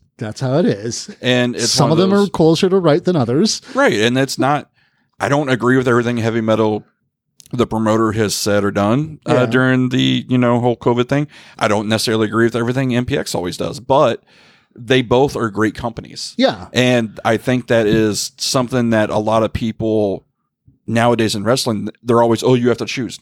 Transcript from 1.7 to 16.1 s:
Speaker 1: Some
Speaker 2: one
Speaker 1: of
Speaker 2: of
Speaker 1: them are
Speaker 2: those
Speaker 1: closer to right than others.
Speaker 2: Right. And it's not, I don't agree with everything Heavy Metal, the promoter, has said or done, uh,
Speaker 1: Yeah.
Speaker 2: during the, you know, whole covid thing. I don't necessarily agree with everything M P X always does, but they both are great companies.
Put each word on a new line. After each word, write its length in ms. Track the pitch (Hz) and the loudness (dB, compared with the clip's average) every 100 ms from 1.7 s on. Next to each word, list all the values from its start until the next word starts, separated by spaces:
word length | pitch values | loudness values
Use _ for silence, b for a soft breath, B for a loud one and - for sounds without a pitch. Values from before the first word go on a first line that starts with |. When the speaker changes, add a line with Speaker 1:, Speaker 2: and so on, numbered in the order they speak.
Speaker 1:
Some 180 | - 143 | 2 2
Speaker 2:
one 80 | 160 | 4
Speaker 1:
of 60 | |
Speaker 2:
of 60 | 190 | 4
Speaker 1:
them 80 | 202 | 2
are 40 | |
Speaker 2:
those 80 | 202 | 0
Speaker 1:
closer 380 | - 160 165 190 | 2 2 4 2
to 80 | 190 | 2
right 240 | 170 147 | 2 2
than 120 | - 175 | 0 0
others. 460 | 113 131 214 - - | 0 0 0 -2 -6
Speaker 2:
Right. 200 | 247 277 | 0 0
And 240 | 113 113 127 | 2 0 0
it's 200 | 135 - | -2 -2
not, 320 | 131 143 - _ _ _ _ _ | -2 -2 -6 _ _ _ _ _
I 100 | 104 | -2
don't 200 | 143 143 | -2 0
agree 280 | 123 117 131 | 0 2 2
with 100 | 127 | 4
everything 300 | 120 117 120 | 2 2 -2
Heavy 240 | 113 113 | -2 0
Metal, 420 | 110 110 110 107 - _ _ _ _ _ - | 0 2 2 -2 -8 _ _ _ _ _ -12
the 140 | 123 110 | -2 -2
promoter, 460 | 110 107 110 113 | 0 0 2 2
has 240 | 107 104 - | 0 -2 -2
said 280 | 107 101 | 0 0
or 80 | 101 | 0
done, 480 | 98 101 123 156 151 - | 0 0 0 -2 -8 -2
uh, 60 | |
Speaker 1:
Yeah. 120 | 123 127 | 0 2
Speaker 2:
during 420 | 127 131 127 127 | 2 2 2 0
the, 360 | 127 131 127 - | 0 0 -2 0
you 80 | 127 | 0
know, 220 | 120 120 | 2 2
whole 160 | 123 117 | 0 0
covid 300 | - 120 123 | 0 0 0
thing. 180 | 139 147 B B B | -2 -4 B B B
I 100 | 110 | 0
don't 200 | 104 104 | 0 0
necessarily 400 | 110 - 110 107 | -2 0 0 0
agree 180 | 107 117 | 2 2
with 100 | 117 | 0
everything 380 | 117 127 131 120 | -2 -2 -2 -2
M 100 | 123 | -2
P 120 | 147 | -4
X 160 | 196 | -4
always 240 | 175 180 151 | -6 -6 -6
does, 220 | 165 160 | -8 -8
but 440 | - 135 135 85 _ b b b b | 0 2 2 -2 _ b b b b
they 280 | - 117 131 | -20 0 0
both 340 | 113 120 143 117 | 2 2 2 0
are 140 | 113 | -6
great 260 | 101 110 - | -2 -2 -2
companies. 580 | 120 - - | -10 -10 -16